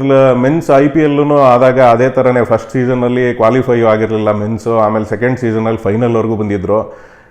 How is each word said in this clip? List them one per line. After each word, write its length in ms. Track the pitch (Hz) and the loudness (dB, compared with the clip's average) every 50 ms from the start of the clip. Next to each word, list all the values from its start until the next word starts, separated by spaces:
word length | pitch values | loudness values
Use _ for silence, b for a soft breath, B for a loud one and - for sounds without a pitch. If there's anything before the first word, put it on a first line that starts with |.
| 135 135 135 135 135 131 123 123 | 0 2 2 4 4 4 2 2
ಮೆನ್ಸ್ 320 | 123 135 156 165 165 - 143 | 0 0 0 -2 0 2 2
ಐ 120 | 131 143 147 | 2 2 2
ಪಿ 120 | 143 165 | 0 0
ಎಲ್ 320 | 156 147 143 143 147 147 | 0 0 0 0 0 2
ಆದಾಗ 480 | 147 143 139 127 120 123 131 131 123 135 | 2 2 4 4 4 4 4 2 4 4
ಅದೇ 300 | 131 120 117 117 127 131 | 4 4 4 4 2 0
ಥರನೇ 340 | 127 135 127 127 123 123 113 | 0 0 0 0 0 0 0
ಫಸ್ಟ್ 280 | - 113 107 - - | 0 -2 -4 -4 -4
ಸೀಸನಲ್ಲಿ 640 | - 131 123 123 127 123 123 120 123 123 127 123 117 | -4 -4 -2 -2 -2 -2 -2 -2 -2 0 -2 -2 -2
ಕ್ವಾಲಿಫೈ 460 | - 110 113 123 131 123 127 120 117 | 0 0 2 2 0 0 0 0 0
ಆಗಿರಲಿಲ್ಲ 520 | 117 113 107 110 110 104 110 107 107 107 | 2 2 2 0 0 -2 -2 -2 -2 -2
ಮೆನ್ಸು. 460 | 104 104 104 107 113 101 - 117 113 113 | -2 -2 -4 -6 -6 -6 -4 -2 0 0
ಆಮೇಲೆ 260 | 107 104 107 110 107 | 0 0 0 -2 -4
ಸೆಕೆಂಡ್ 360 | 104 113 95 120 127 127 127 | -4 -6 -4 -2 -2 -2 -2
ಸೀಸನಲ್ಲಿ 380 | 123 113 107 113 113 113 110 107 | -4 -4 -2 -2 -2 -4 -4 -4
ಫೈನಲ್ವರೆಗೂ 580 | - 98 101 113 123 120 117 110 107 110 113 | -4 -4 -2 -2 -2 0 0 -2 -2 -2 -4
ಬಂದಿದ್ರು. 720 | 101 107 101 101 98 87 90 101 110 113 B B B B B B B B B | -4 -4 -4 -4 -4 -2 -2 -2 -2 -2 B B B B B B B B B